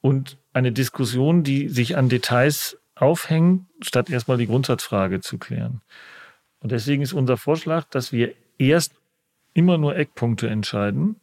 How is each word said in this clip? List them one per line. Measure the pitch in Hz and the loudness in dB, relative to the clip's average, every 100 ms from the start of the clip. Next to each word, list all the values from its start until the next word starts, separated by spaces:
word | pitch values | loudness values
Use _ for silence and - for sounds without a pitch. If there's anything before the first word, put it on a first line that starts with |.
und | 135 135 131 - _ | 2 0 -2 -14 _
eine | 131 127 | -2 0
Diskussion, | 117 127 - 120 123 139 175 | 0 -4 -2 -2 0 2 2
die | 143 139 143 | 2 -2 -2
sich | 123 120 139 | -2 0 2
an | 127 | 2
Details | 123 - 123 139 147 - - _ | 2 2 2 2 0 -6 -12 _
aufhängen, | - 131 165 - 160 170 185 185 _ | 0 2 2 0 4 4 4 -2 _
statt | - 123 - | -4 -2 -2
erstmal | 127 117 123 | -4 -2 0
die | 113 | 2
Grundsatzfrage | 120 135 123 - 104 95 95 | 0 0 -2 -2 -2 0 -2
zu | - - | -6 -12
klären. | - 117 117 123 _ - - - - _ _ _ | -8 -6 -6 -8 _ -20 -20 -20 -20 _ _ _
Und | 113 | -6
deswegen | 117 113 143 | -4 -2 -2
ist | 139 | -2
unser | 165 127 120 | -2 0 0
Vorschlag, | - 160 165 165 156 | 0 -2 -2 -4 -4
dass | 139 123 | -8 -4
wir | 120 120 - _ _ | -2 -2 -4 _ _
erst | 135 165 156 _ _ _ _ _ _ | 2 4 0 _ _ _ _ _ _
immer | - 175 170 | 2 4 4
nur | 147 175 | 0 0
Eckpunkte | 147 - 117 113 113 | -4 -2 -2 -2 -2
entscheiden | 107 101 104 101 113 180 220 | -4 -4 -2 -2 0 -2 -4